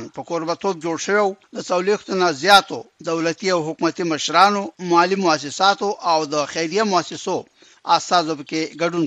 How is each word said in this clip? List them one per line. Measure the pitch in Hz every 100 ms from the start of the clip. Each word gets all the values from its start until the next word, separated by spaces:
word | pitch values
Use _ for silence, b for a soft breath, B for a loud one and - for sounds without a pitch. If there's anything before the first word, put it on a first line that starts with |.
| 117
په | - 131
کوربه‌توب | 170 160 170 196 170
جوړ | 165 160
شوی | - 208
و، | 202 196 _
د | 226 165
څلوېښتو | 180 185 208 - 190
نه | 180 139
زیاتو | 175 202 185 127 - _ 170
دولتي | 165 165 160 190
او | 180 156
حکومتي | 156 165 156 175
مشرانو، | 147 - 160 202 202 202 - 180
مالي | 170 180 196
مؤسساتو | 180 151 139 - 190 202 202 - 175
او | 160 151
د | 151 139
خیریه | 165 165 190 220
مؤسسو | 180 156 160 - 156 - b b b
استازو | - 170 - 180 156 151
پکې | 143 160 160 147
ګډون | 170 170